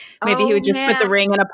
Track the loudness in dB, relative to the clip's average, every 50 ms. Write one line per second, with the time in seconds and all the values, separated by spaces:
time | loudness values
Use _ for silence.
0 | -20 -20 -12 -6 -2 -2 0 0 2 2 0 0 0 0 -2 0 0 0 0 0
1 | 0 2 2 0 0 0 0 0 -2 -2